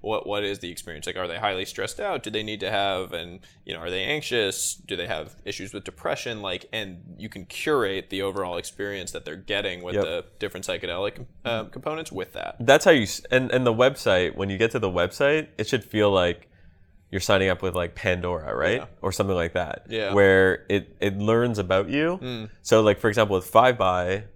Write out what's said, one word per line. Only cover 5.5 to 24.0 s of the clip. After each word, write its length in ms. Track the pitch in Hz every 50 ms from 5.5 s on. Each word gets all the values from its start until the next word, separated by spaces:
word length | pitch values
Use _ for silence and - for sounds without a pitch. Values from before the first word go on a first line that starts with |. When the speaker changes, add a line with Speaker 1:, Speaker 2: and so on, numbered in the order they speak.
| 101 - 92 95 -
Speaker 1:
with 100 | 104 -
depression? 600 | - - - - 165 156 - - 123 117 110 101
Like, 240 | 98 90 95 - -
and 440 | - 110 107 95 90 85 - - 87 -
you 100 | - 110
can 180 | - 101 92
curate 680 | - - - - 156 151 139 113 98 98 95 87 -
the 100 | - 95
overall 360 | 98 98 95 98 95 90 87 87
experience 540 | 85 - - - 101 101 101 98 90 85 -
that 120 | - 87
they're 100 | - 78
getting 460 | 92 95 - 104 98 101 98 90 90
with 140 | 87 90 92
Speaker 2:
Yep. 80 | 101 98
Speaker 1:
the 220 | 80 82 87 82 - _ -
different 260 | - 98 - 92 92 -
psychedelic, 580 | 92 85 - 87 85 90 98 104 104 - 127 - - - -
uh, 200 | 123 117 110 110
components 460 | 95 - - - 151 156 160 160 -
with 220 | - 92 90 - -
that. 240 | - - 50 - -
Speaker 2:
That's 260 | 120 113 135 151 -
how 60 | 190
you, 120 | 160 139 107
s-, 180 | 98 - - - -
and, 180 | - 127 131 120
and 140 | - 127 127
the 80 | 120 113
website, 600 | 113 123 131 139 - - 117 98 92 90 82 -
when 160 | - 98 98
you 80 | 98 95
get 100 | 113 113
to 80 | - 131
the 120 | 107 95
website, 560 | 90 87 87 92 - - 143 139 147 156 151 - _ -
it 100 | 113 -
should 160 | - 123 101
feel 280 | - - 107 104 104
like 380 | 98 95 90 87 87 - - _ _ _ - - - _ - _ _ - _ _
you're 120 | - 95
signing 280 | - - 104 95 95 95
up 140 | 92 87 -
with, 100 | 92 85
like, 220 | 90 87 85 -
Pandora, 600 | - - 101 90 90 87 87 90 82 78 69 53
right? 260 | 60 71 87 107 120
Speaker 1:
Yeah. 40 | 78 - - _
Speaker 2:
Or 100 | - 95
something 240 | 95 - 104 98 95
like 180 | 90 82 85 -
that. 320 | 90 90 73 - - _ -
Speaker 1:
Yeah. 240 | 110 113 107 98 98
Speaker 2:
Where 540 | 101 101 98 95 95 95 95 90 - - -
it, 260 | 101 101 - - - -
it 180 | - 101 98 98
learns 400 | 101 107 113 117 120 123 117 104
about 320 | 95 90 92 95 101 82
you. 300 | 131 143 156 165 175 190
Speaker 1:
Mm. 280 | 127 127 123 113 110 110 - _
Speaker 2:
So, 200 | _ - 117 110
like, 180 | 110 107 101 -
for 80 | - 113
example, 300 | 104 117 110 101 98 92
with 80 | 90
Five 300 | - - 110 120 127 127
By 500 | 117 98 92 92 90